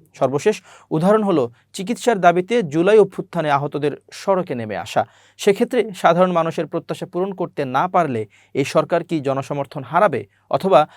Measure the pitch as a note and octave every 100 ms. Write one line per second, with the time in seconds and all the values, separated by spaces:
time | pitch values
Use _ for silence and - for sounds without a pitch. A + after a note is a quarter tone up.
0 | _ - C3 C#3+ G#3 G#3 - - - D#3+
1 | F3+ A3 G3+ D#3+ A#2+ - _ - F#3 -
2 | A#3+ G#3 F3 F3 F#3 A#3+ F3 D#3 F3+ A3
3 | G3 - F3 E3+ D3+ C#3 C#3+ D3 C#3+ C3+
4 | _ - - F#3 E3 B2+ A2 F#2 G#2 B2+
5 | G#2 _ _ - G#3 G3 A#3+ B3+ A3 F3+
6 | F3 E3+ F#3 E3+ D#3+ D#3+ D#3 E3 - D#3+
7 | E3+ F3 G3+ F#3 F3 - C3+ C3+ F3+ F#3
8 | D#3 A2+ G#2 _ _ - C#3 E3+ B2+ E3+
9 | E3 D#3+ C3+ C3+ - C#3+ C3+ D3 B2+ E3
10 | G#3 A#2 G2+ _ - C#3 F#3+ E3+ D3+